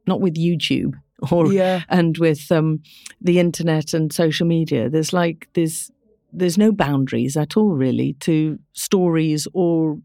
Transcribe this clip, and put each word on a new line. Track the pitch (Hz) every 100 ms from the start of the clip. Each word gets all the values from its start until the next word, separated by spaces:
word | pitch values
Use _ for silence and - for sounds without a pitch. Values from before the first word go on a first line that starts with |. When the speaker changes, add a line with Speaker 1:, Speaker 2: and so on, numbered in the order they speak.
| -
Speaker 1:
not | 185
with | 185
YouTube | 160 165 170 - 135 - 135 _ - 135
or, | 170 170
Speaker 2:
Yeah. | 196 185 185 160
Speaker 1:
and | 180 170 160
with, | 165 151 -
um, | 170 156 156 - - - -
the | 180 175
internet | 175 - 170 156 151
and | 165 156
social | - 165 151 170
media. | 165 160 131 110
There's, | 156 156
like, | 180 170 165 -
there's, | - 160 160 - _ _ _ _
there's | 165 180 170
no | 214
boundaries | 208 143 139 131 117 127 151
at | 147 -
all, | 214
really, | 151 131 120 135 135
to | - 156 156 147 _
stories | - - 196 180 160 160 151 -
or | 185 175 165 160 151